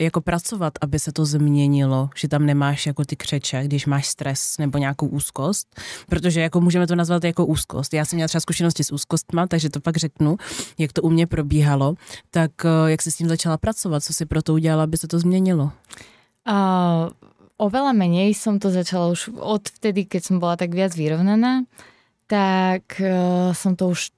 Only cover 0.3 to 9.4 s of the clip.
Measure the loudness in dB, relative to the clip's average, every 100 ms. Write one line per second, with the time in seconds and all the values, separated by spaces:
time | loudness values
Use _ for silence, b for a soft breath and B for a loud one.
0.3 | -2 -4 -4 -4 -4 -4 -2 -4 -2 0
1.3 | 2 4 4 4 4 4 2 -2 -4 -2
2.3 | 0 2 2 2 0 -4 -4 -4 -4 -4
3.3 | -4 -4 -4 -2 -2 0 -2 -2 -6 -6
4.3 | -4 -6 -4 -2 0 -2 -2 -2 -2 -6
5.3 | -4 -4 -4 -6 -14 B B B -2 0
6.3 | 0 0 2 2 2 2 0 2 0 0
7.3 | 0 0 0 -2 -6 -4 -2 -2 -2 -2
8.3 | -2 -4 0 0 0 -4 -4 -4 -4 -2
9.3 | -2